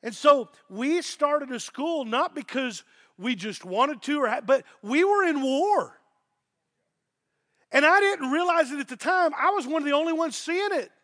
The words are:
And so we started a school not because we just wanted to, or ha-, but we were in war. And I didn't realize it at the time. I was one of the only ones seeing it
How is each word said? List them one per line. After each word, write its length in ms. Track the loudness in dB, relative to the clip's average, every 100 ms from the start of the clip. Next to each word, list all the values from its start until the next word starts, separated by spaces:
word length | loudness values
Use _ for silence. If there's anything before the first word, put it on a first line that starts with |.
And 120 | -10
so 340 | 0 4 4 2 _ _
we 340 | -6 -2 -2
started 500 | -2 -2 0 0 -2
a 80 | -8
school 440 | -8 -6 -4 -4
not 300 | -2 -2 -2
because 480 | -6 -8 -4 -4 -8 -18 _ _ _
we 200 | -6 -4
just 280 | -6 -10
wanted 380 | -6 0 0 0
to, 180 | -4 0
or 60 | 0
ha-, 120 | -2
but 240 | 2 0 0 -18
we 220 | -2 2
were 200 | 2 4
in 180 | 2 0
war. 580 | 0 0 2 2 0 -10 _ _ _ _ _ _ _ _ _ _ _ _ _ _ _ _ _
And 140 | 4
I 160 | 6 6
didn't 300 | 4 0 -2
realize 400 | 0 2 2 0
it 80 | -2
at 80 | -8
the 80 | -6
time. 360 | 0 2 2 2
I 140 | 0
was 160 | 0 -2
one 160 | -4
of 40 | 0
the 80 |
only 180 | 0 0
ones 240 | -2 -2 -4
seeing 360 | -4 -2 -2
it 180 | -2 -6 _